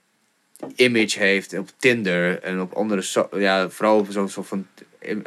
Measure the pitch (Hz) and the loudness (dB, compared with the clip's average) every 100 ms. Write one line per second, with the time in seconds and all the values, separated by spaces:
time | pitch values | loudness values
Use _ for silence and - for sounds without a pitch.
0 | _ _ _ _ _ _ - - 127 117 | _ _ _ _ _ _ -12 2 4 4
1 | 104 - 98 98 - 90 95 _ 131 120 | 0 2 2 2 -2 -8 -10 _ 2 2
2 | 95 87 87 90 92 92 92 - 107 98 | 0 0 0 -2 -4 -6 -4 -4 -2 -2
3 | - 113 - 95 98 95 92 - 107 107 | -2 -2 -2 0 2 2 0 0 4 4
4 | 98 101 98 - 92 98 92 - - _ | 2 -2 -4 -6 -8 -8 -8 -16 -20 _
5 | - 107 | -8 -6